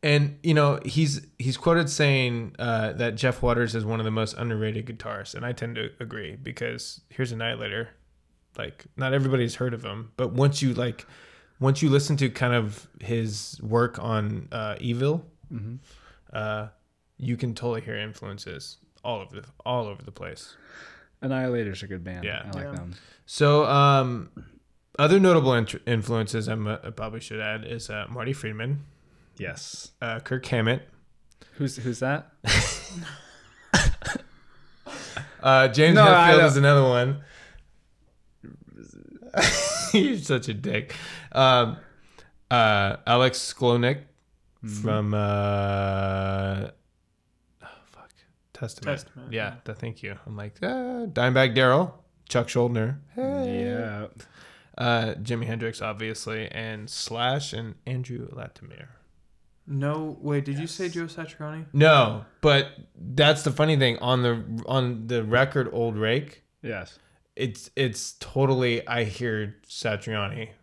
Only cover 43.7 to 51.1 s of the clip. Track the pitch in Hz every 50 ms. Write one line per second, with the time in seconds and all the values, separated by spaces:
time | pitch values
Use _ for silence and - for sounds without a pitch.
43.7 | 120 120 120 120 139 143 143 _ _ _ _ _ _ _ _ _ _ _ - 110
44.7 | 104 104 107 113 107 107 107 104 104 104 104 101 104 101 101 101 101 101 101 98
45.7 | 101 98 98 98 98 98 98 98 98 95 98 98 98 95 98 98 98 98 101 -
46.7 | - _ _ _ _ _ _ _ _ _ _ _ _ _ _ _ _ _ - -
47.7 | - - _ _ _ - - _ _ _ _ _ _ _ _ _ _ - - 117
48.7 | - - - 135 143 139 - - _ 139 - - 107 110 107 101 - 123 _ -
49.7 | 110 - - 117 110 - - 101 98 92 - - 107 104 104 107 - - - 185
50.7 | 247 262 254 247 254 240 240 208